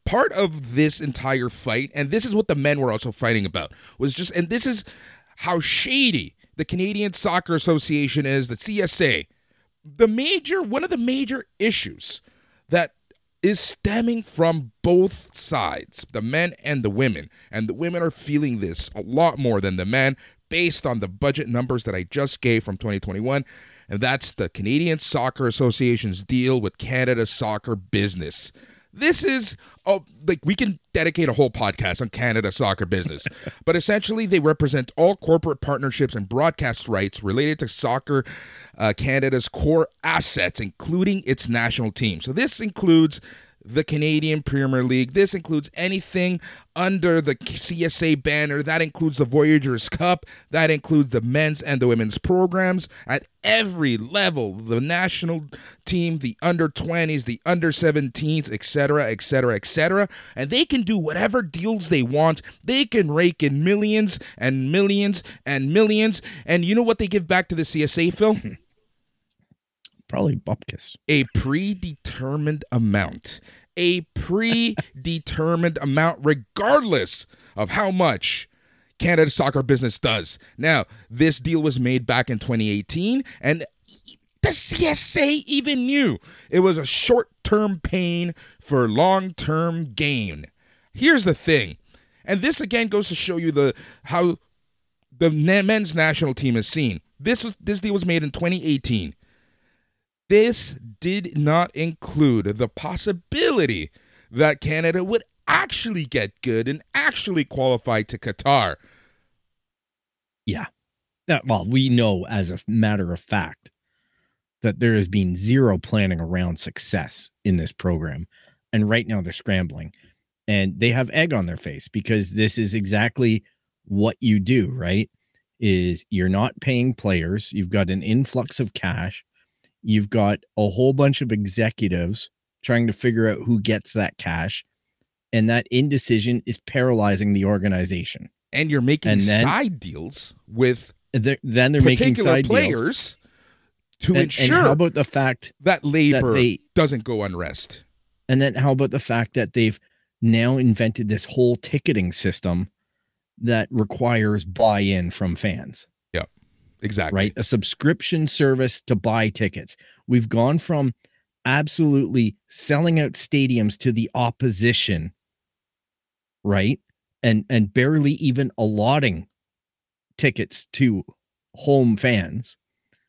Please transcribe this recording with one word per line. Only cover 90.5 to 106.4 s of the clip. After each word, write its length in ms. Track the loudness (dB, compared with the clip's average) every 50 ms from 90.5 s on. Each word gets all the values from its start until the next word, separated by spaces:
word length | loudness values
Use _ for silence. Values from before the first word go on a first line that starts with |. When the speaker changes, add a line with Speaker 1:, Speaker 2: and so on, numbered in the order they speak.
| _ _ _ _ _ _ _ _ _
Speaker 1:
Here's 300 | 0 4 4 4 4 4
the 100 | 2 0
thing, 440 | 0 2 2 2 2 2 -2 -8 -16 _ _ _ _ _ _ _ _ _
and 160 | -4 -4 0
this 180 | 0 -2 -2 -2
again 300 | -4 -2 -2 -2 0 0
goes 180 | -2 -2 -2 -2
to 80 | -4
show 220 | -6 -4 -4 -4 -2
you 160 | -2 0 2
the, 200 | 2 2 2 0 -4 -12 -20 -20 _ _
how 360 | -4 -2 0 0 0 0 -4 _ _ _ _ _ _ _ _ _ _ _ _ _ _ _ 2
the 120 | 2 2
na-, 340 | 4 4 2 4 4 4 4
men's 320 | 4 2 2 0 -2 -2
national 380 | 0 0 0 2 0 0 -2 -2
team 240 | -2 0 0 0 0
is 100 | 0 -2
seen. 320 | -2 -2 -2 -2 -2 -6 -10 _ _ _
This 280 | -2 -2 -2 0 -2
was, 100 | -8 -10 -8
this 180 | -6 -4 -4 -2
deal 140 | -2 -2 -2
was 120 | -2 0
made 180 | 0 0 0 0
in 80 | -2
twenty 300 | -6 -4 -2 -2 -2 -2
eighteen. 540 | 0 -2 -2 -2 0 -2 -2 -2 -2 -6 -12 _ _ _ _ _ _ _ _ _ _ _ _ _ _ _ _ _ _ _ _ _ _ _
This 480 | 6 6 6 6 2 -2 -6 -8 -10 -12 -16 -20 -16 _
did 360 | -4 -2 -2 -2 -4 -4 -2 0
not 380 | 2 4 4 2 2 0 -2
include 720 | -4 -4 -4 -4 -8 -14 -8 2 4 4 6 4 4 2
the 240 | 0 -2 -2 -4 -4
possibility 1200 | -4 -10 -10 -8 -6 -4 -4 -4 -4 -4 -6 _ -2 0 2 2 2 2 2 0 0 -4 -6 -10 -12 _ _ _ _ _ _ _
that 320 | 0 2 2 2 2 0
Canada 420 | -4 -4 -4 0 0 0 0 0 -2
would 200 | 0 -2 -2 -4 _ _ _ _
actually 600 | 0 0 2 0 0 -4 -6 -4 -4 -4 -4 -6
get 360 | -2 -2 -2 -2 -4 -8 _